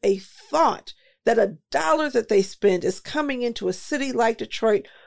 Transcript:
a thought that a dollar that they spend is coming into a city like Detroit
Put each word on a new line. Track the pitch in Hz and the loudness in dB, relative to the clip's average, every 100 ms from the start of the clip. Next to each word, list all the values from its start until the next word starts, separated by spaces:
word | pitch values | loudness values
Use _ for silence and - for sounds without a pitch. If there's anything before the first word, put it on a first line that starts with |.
a | 202 196 | 0 0
thought | - - - 302 302 - - - _ _ 220 | -4 -20 -4 2 2 0 -10 -20 _ _ 0
that | 226 | 2
a | 202 160 _ | 2 -2 _
dollar | - 320 311 302 | -2 2 2 0
that | 247 214 | -2 2
they | 208 | 2
spend | 190 - 202 180 | 2 0 2 2
is | 185 - | 0 -4
coming | - 302 285 254 | -6 -4 -4 -4
into | 240 226 190 | -4 -4 -4
a | |
city | - - 294 269 | -4 -4 -4 -2
like | 240 233 240 | 0 0 -2
Detroit | - - 226 208 - - | -8 -2 0 0 -2 -20